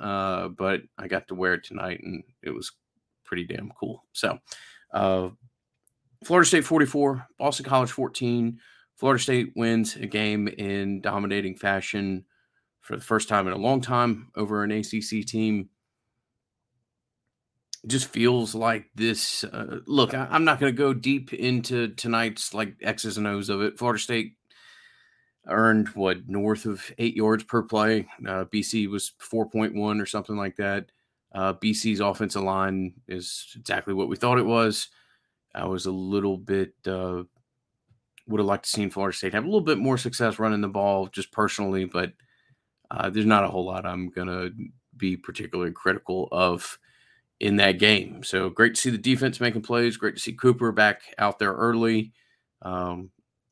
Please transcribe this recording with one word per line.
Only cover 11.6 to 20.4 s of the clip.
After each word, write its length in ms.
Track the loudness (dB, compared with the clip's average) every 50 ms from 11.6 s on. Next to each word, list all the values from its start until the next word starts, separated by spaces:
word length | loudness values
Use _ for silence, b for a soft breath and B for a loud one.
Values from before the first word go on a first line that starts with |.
| -2 0 0 0 -2 -4 -4 -4 -2 -2 -4 -6 -8 _ _ _ _ _ _ _ _ _ _ _
for 160 | -14 -12 -10
the 40 | -8
first 280 | -2 0 0 0 2 2
time 180 | 2 2 2
in 60 | 0 -2
a 40 |
long 220 | 0 2 2 2 2
time 500 | 0 0 2 2 2 2 0 -2 -6 -10 -6
over 300 | -4 -2 -2 0 -2 0
an 80 | 0 -2
A 100 | -2 -4
C 160 | -4 -4 -6
C 240 | -4 -4 -4 -4 -4
team. 460 | -4 -2 0 0 0 0 0 -2 -6 _ _ _ _ _ _ _ _ _ _ _ _ _ _ _ _ _ _ _ _ _ _ _ _ _ _ _ _ _ _ _ _ _ _ _ _ _ _ _ _ -18 -12 -6
Just 220 | -2 -2 -2 -2 -2
feels 440 | 0 2 4 4 4 4 0 -2 -2
like 360 | 0 0 0 0 0 -4 _ -6
this, 520 | -2 0 0 0 0 -2 -4 -4 -6 -6
uh, 340 | -8 -8 -10 -10 -8 -10 -10 -6
look, 280 | 0 4 4 4 4 2
I, 140 | -4 -4 0
I'm 140 | 0 2